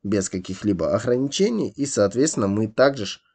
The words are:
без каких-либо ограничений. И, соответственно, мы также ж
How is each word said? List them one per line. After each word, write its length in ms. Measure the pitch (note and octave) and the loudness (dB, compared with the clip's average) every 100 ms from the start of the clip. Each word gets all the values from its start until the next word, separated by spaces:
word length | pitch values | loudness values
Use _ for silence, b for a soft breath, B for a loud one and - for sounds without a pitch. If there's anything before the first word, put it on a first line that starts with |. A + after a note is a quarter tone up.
без 260 | G2+ G2+ F#2+ | -2 -2 0
каких-либо 640 | F#2 F2+ F#2 G#2 F2 E2 | -6 -8 -4 -2 0 0
ограничений. 760 | F#2+ B2 B2 C#3 - G#3 A3 A#2 - | 0 0 0 0 0 0 0 -4 -4
И, 80 | C#3 | -2
соответственно, 600 | - G2+ A#2 D#3 - G2+ | 2 2 2 0 0 0
мы 200 | G#2 A2 | 0 0
также 380 | - C3+ C#3 G2 | 2 2 2 -6
ж 160 | - _ | -10 _